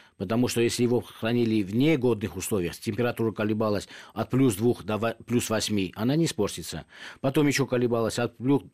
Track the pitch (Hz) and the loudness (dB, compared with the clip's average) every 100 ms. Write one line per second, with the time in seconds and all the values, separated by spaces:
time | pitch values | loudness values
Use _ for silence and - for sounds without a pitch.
0 | - _ 98 113 120 120 117 117 120 120 | -20 _ -2 0 0 2 0 2 2 2
1 | - - 113 120 113 110 92 113 147 160 | -2 -6 -2 0 2 2 0 2 2 4
2 | 127 107 101 95 - 104 85 - - 110 | 2 0 -2 -6 -2 -2 -2 -4 -6 -2
3 | 120 117 110 95 107 110 110 101 - - | -2 0 -2 0 -2 0 0 0 -4 -16
4 | - - 110 127 135 98 120 113 85 104 | -12 -6 -2 4 4 4 0 0 -4 -2
5 | 113 - - 120 - 110 - 104 92 - | -2 -4 -2 -2 0 -2 0 -2 -2 -2
6 | 117 151 165 - 98 - 82 82 - - | 0 2 0 0 -2 -4 -10 -12 -14 -18
7 | - - 135 156 147 127 127 123 120 117 | -18 -4 0 2 2 2 0 0 2 2
8 | 110 - 117 - 123 139 - | 0 0 -4 -2 2 2 0